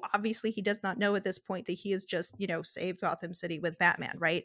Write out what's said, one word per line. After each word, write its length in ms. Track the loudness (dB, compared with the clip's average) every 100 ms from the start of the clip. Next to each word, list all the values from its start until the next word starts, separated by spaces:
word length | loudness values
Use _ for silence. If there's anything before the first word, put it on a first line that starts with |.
| 2
Obviously, 380 | 0 2 0 -2
he 100 | 0
does 180 | 0 0
not 140 | 0 2
know 180 | 4 4
at 80 |
this 160 | 2 -2
point 260 | -4 -6 -2
that 60 |
he 180 | -4 0
has 120 | -2 0
just, 280 | -2 -2 -4
you 100 | -2
know, 140 | -2
saved 380 | -4 -4 -4 -2
Gotham 320 | -2 -2 -4
City 260 | -6 -4 -2
with 180 | -2 4
Batman, 380 | 4 4 -2 0
right? 260 | 0 2